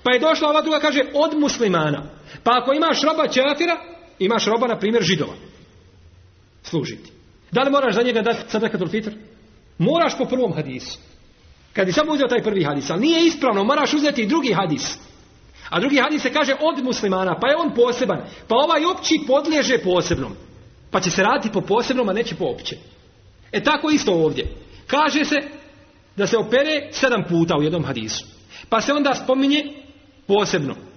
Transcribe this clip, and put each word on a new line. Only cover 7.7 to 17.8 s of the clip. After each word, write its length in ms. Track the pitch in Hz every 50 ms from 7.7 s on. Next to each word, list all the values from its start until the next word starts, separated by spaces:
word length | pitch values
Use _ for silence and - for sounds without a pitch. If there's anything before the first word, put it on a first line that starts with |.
moraš 240 | 277 285 269 240 185
za 60 | 226
njega 200 | 240 247 220 226
dati 300 | 202 233 220 - - -
sadakatul 360 | - 214 220 214 220 175 180
fitr? 240 | 151 208 220 214 208 - - - - - - - - - - _ - -
Moraš 400 | - 165 247 320 339 320 262 -
po 80 | - 254
prvom 280 | - 254 262 247 185 143
hadisu. 460 | 151 135 131 127 127 - - - - - - - - - - _ _ - - - _ _ _ -
Kad 120 | 208 190
bi 80 | 185 -
samo 180 | 302 302 311 302
uzeo 140 | 277 269
taj 160 | - 240 226 -
prvi 200 | 220 202 190 147
hadis, 260 | 143 143 139 - -
ali 120 | 165 190
nije 240 | 262 330 330 330 339
ispravno, 380 | 320 320 - 269 247 208 196 202
moraš 300 | 240 294 311 269 - 302
uzeti 280 | 302 294 285 285 240
i 60 | 214
drugi 260 | 196 302 330 262 240 175
hadis. 440 | 185 190 160 147 - - - - - - - - - - - - - - - - - - -
A 100 | 170 175
drugi 180 | 226 277 294
hadis 240 | 262 247 302 302 -
se 120 | - 254 294
kaže 200 | 311 294 262 -
od 300 | - 302 330 339 285 254
muslimana, 560 | 254 220 - 220 196 190 185 190 180 175 180
pa 80 | 233
je 80 | 269 302
on 180 | 339 330 240 -
poseban. 460 | 240